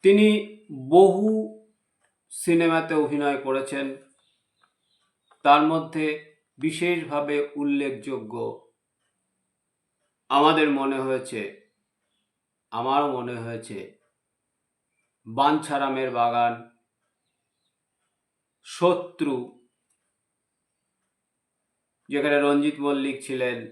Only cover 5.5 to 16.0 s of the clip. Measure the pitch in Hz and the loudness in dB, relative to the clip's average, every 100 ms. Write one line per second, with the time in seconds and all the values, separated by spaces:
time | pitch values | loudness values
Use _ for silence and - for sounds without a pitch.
5.5 | 147 156 160 - 160 156 151 - _ _ | 6 6 0 -4 -4 -4 -4 -12 _ _
6.5 | _ 156 156 175 170 151 147 143 147 143 | _ -6 -2 -2 -2 -2 -4 -2 -2 -4
7.5 | 143 143 143 139 135 - 127 107 117 117 | -4 -4 -2 -4 -6 -8 -10 -10 -8 -8
8.5 | - _ _ _ _ _ _ _ _ _ | -10 _ _ _ _ _ _ _ _ _
9.5 | _ _ _ _ _ _ _ _ 139 151 | _ _ _ _ _ _ _ _ 4 4
10.5 | 156 151 139 135 135 131 131 131 117 98 | 4 2 0 -2 -4 -4 -4 -6 -10 -10
11.5 | - _ _ _ _ _ _ _ _ _ | -14 _ _ _ _ _ _ _ _ _
12.5 | _ _ 117 127 139 143 127 120 120 117 | _ _ -8 0 0 0 -4 -6 -10 -10
13.5 | 117 113 101 92 _ _ _ _ _ _ | -12 -12 -14 -14 _ _ _ _ _ _
14.5 | _ _ _ _ _ _ _ 113 113 139 | _ _ _ _ _ _ _ -12 2 2
15.5 | 151 156 139 135 131 | 2 -2 -2 -2 -2